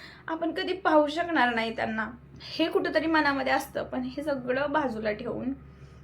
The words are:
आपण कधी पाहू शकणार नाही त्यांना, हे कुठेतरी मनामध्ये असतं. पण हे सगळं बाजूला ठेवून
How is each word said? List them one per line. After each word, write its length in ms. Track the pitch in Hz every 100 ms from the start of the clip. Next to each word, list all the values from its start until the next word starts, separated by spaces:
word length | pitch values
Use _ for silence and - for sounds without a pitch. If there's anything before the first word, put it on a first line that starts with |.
| - - -
आपण 240 | 320 330
कधी 200 | 330 359
पाहू 340 | 370 359 311 294
शकणार 480 | 311 339 311 247
नाही 220 | 226 226 226
त्यांना, 340 | 226 220 214 - - - - -
हे 120 | 330
कुठेतरी 380 | 370 320 302 320
मनामध्ये 460 | 320 294 277 262
असतं. 320 | 277 - -
पण 160 | - 254
हे 220 | 254 285
सगळं 440 | 302 269 247 262 285
बाजूला 420 | 311 269 214 214
ठेवून 400 | 208 240 214 240 277 - - - -